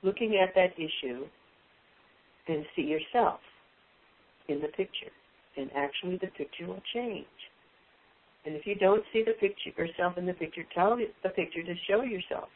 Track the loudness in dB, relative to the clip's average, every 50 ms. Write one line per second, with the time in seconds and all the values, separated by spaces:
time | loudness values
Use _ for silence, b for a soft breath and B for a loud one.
0 | 2 0 0 2 0 2 6 6 4 6 6 4 4 4 2 -2 -6 -6 -6 -6
1 | -6 -6 -6 -6 -8 -12 _ _ _ _ _ _ _ _ _ _ _ _ _ _
2 | _ _ _ _ _ _ _ _ _ -2 -2 -2 -2 -4 -2 -2 0 0 0 -2
3 | -2 0 2 4 4 4 2 -2 -10 -20 -20 _ _ _ _ _ _ _ _ _
4 | _ _ _ _ _ _ _ _ _ -4 -4 -2 -2 -6 -4 -4 -6 -4 -4 -12
5 | -12 -12 -18 _ _ _ _ _ _ _ _ -8 -8 -4 -2 -2 -2 -2 -2 -4
6 | -4 -4 -4 -4 -4 -8 -6 -8 -10 -10 -8 -12 -10 -8 -10 -10 -10 -8 -6 -4
7 | -4 -4 -6 -8 -10 -14 _ _ -20 -20 _ _ _ _ _ _ _ _ _ _
8 | _ _ _ _ _ _ _ _ _ -8 -8 -6 -4 -4 -2 4 6 6 6 6
9 | 4 2 2 2 2 2 2 2 2 0 0 0 -10 -10 -4 -4 -4 -4 0 0
10 | 0 0 0 0 -2 -4 -2 -4 -6 -8 -6 -10 -12 -6 0 2 4 4 4 2
11 | 0 -4 -6 _ -4 -2 0 0 -2 -2 -2 -6 -6 -6 -6 -8 0 2 2 2
12 | 2 2 -4 -6 -6 -6 -6 -6 -6 -10 _